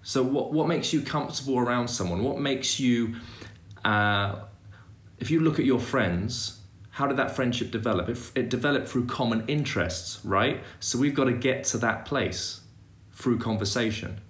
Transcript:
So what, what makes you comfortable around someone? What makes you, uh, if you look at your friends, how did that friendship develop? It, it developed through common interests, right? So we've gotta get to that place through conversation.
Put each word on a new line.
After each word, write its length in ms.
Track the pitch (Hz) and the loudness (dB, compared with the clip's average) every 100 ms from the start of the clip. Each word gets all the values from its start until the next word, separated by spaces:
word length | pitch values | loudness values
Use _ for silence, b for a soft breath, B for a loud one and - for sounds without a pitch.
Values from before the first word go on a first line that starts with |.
So 180 | - 139 | 0 0
what, 280 | 127 135 117 | 2 2 0
what 160 | 156 156 | 0 2
makes 240 | 170 - | 2 2
you 100 | 156 | 0
comfortable 560 | - 151 143 - 131 127 | 0 -2 -2 -6 0 0
around 300 | 123 123 120 | 2 0 0
someone? 340 | - 92 87 | -2 -2 0
What 160 | 123 139 | 0 0
makes 440 | 143 135 - - | -2 0 -2 2
you, 340 | 131 120 113 113 B B B B - - 110 | 4 4 2 -4 B B B B -20 -4 0
uh, 540 | 104 104 101 101 101 - - - B B - - - | 4 4 2 0 -4 -10 -18 -20 B B -20 -20 -10
if 140 | 110 | 0
you 80 | 160 | 2
look 180 | 156 - | 4 4
at 80 | 135 | 4
your 140 | 123 | 2
friends, 800 | - 135 95 87 104 - - - - - - | 2 0 2 0 -2 -4 -6 -10 -20 -20 -16
how 180 | - 139 | -4 0
did 80 | 131 | 2
that 180 | - | 0
friendship 380 | - 127 120 117 | 0 0 0 -2
develop? 380 | 113 113 95 87 | -2 0 0 0
It, 220 | - - - | -4 -4 -2
it 140 | 110 | 0
developed 400 | 120 143 139 - | 0 2 0 0
through 160 | 127 123 | -2 -2
common 400 | - 120 113 110 | 0 0 0 0
interests, 720 | 147 143 - 87 - - - - | -2 0 0 -2 -2 -8 -10 0
right? 360 | 98 120 - B B | 2 2 0 B B
So 180 | - 120 | -4 2
we've 160 | 143 143 | 2 4
gotta 160 | 127 | 2
get 320 | 120 131 - - | 2 2 0 0
to 100 | 113 | 0
that 260 | 113 110 | 0 -2
place 560 | - 139 95 85 - - - - - - - | -2 -2 -2 -4 -8 -10 -16 -20 -20 -20 -20
through 260 | - 131 113 | -4 0 2
conversation. 800 | - 107 104 123 113 107 - 101 - | 2 0 0 0 0 -2 -6 -10 -14